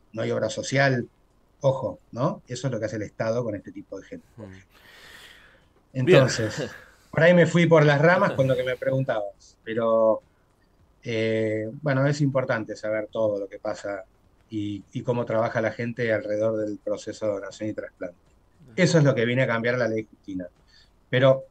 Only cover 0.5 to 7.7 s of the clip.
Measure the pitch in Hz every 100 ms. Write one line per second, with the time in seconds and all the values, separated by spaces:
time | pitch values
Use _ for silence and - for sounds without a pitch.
0.5 | - - 135 139 123 - _ _ _ _
1.5 | _ 139 - 104 - _ 113 156 208 -
2.5 | 120 135 113 107 110 98 - 113 120 117
3.5 | 101 107 98 - 95 - 247 _ - 101
4.5 | 95 _ _ - - - - - - _
5.5 | _ _ _ _ 131 127 139 127 - 110
6.5 | - 120 - - _ _ - 170 180 160
7.5 | 175 165